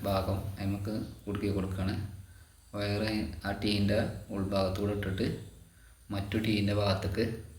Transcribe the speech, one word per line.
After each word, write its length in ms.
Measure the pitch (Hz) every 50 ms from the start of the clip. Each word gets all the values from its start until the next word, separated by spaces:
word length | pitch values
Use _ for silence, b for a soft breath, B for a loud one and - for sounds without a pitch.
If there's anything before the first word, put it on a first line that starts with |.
| 101 98
ഭാഗം 300 | 98 95 92 92 95 92 - - - -
അതിലേക്ക് 360 | 101 98 101 98 98 107 107 110 - - - - -
കുടുക്കി 260 | 101 98 98 104 101 95
കൊടുക്കുകയാണ്. 400 | 95 90 - 92 95 92 98 113 - - - - B B B B B B B B B - - -
വയർ 260 | 104 101 101 101 104 107 107 107 107 104 - - - - 98
ആ 40 | 101 -
ടീൻ്റെ 380 | - 107 104 101 101 101 104 107 - - - - - - 107
ഉൾഭാഗത്ത് 440 | 101 95 95 101 98 95 92 92 98
കൂടെ 120 | 101 104 104 101
ഇട്ടിട്ട് 280 | 98 95 92 98 113 151 170 - - - - - B B B B B B B B - - 101
മറ്റു 220 | 98 98 - - 110 104
ടീൻ്റെ 300 | 113 107 104 101 101 104 104
ഭാഗത്തേക്ക് 420 | 101 98 95 - - 90 - 104 113 113 113 - - - -